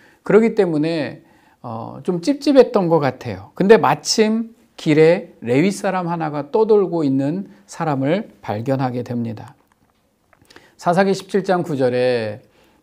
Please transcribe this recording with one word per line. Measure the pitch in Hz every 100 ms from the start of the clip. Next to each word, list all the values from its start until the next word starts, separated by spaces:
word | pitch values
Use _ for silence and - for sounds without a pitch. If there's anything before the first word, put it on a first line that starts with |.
| _ _
그렇기 | - 196 226 220
때문에, | 180 151 156 165 123 - - _ _ _
어, | 123 113 117 127
좀 | 160 175
찝찝했던 | 175 285 302 269 240 214 170
것 | 165
같아요. | 139 - 120 92 104
근데 | - 190 220
마침 | 135 151 - - 214 220 226 - _ -
길에 | 160 151 160 185 - -
레위 | 113 131 190
사람 | 196 196 185 170
하나가 | 170 156 147 -
떠돌고 | 220 220 208 180 170
있는 | 143 135 139 185 190 - _
사람을 | - 156 135 135 190 - -
발견하게 | - 107 123 135 127 123
됩니다. | 113 120 117 110 110 - _ _ _ _ _ _ _ _ _ - - _
사사기 | 180 175 196
십칠 | 190 - 202
장 | 185 180
구 | 170 135
절에 | 127 123 127 120 110 107 - _ _ _